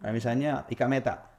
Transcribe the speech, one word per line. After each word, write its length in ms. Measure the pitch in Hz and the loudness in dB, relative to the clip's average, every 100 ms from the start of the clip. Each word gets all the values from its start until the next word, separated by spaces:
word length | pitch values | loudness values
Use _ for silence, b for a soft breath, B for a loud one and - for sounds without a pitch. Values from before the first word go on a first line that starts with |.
Nah, 80 | - | -2
misalnya 560 | 113 117 120 147 135 - | 0 2 2 2 0 -4
Ikameta, 640 | 117 127 135 127 87 - | -2 2 2 0 -4 -10